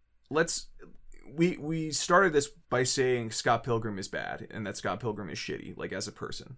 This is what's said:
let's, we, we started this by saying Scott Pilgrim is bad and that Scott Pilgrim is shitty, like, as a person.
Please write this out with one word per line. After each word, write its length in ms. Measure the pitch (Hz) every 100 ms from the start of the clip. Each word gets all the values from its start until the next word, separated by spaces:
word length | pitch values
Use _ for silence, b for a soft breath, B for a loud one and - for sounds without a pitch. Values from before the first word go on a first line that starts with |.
| _ _ _
let's, 380 | 143 - - - - - - - - -
we, 240 | 143 175 -
we 320 | 147 165 156
started 400 | 143 - 180 190
this 160 | 147 143
by 340 | - _ 123
saying 460 | 127 - 127 123 113
Scott 300 | 113 127 117
Pilgrim 340 | 117 113 107 98
is 100 | 95
bad 380 | 76 50 - 110
and 160 | 107 101
that 100 | -
Scott 240 | 101 92
Pilgrim 280 | 117 104 90
is 80 | 90
shitty, 380 | - - - -
like, 160 | 87
as 160 | 95 101
a 40 |
person. 440 | - - - -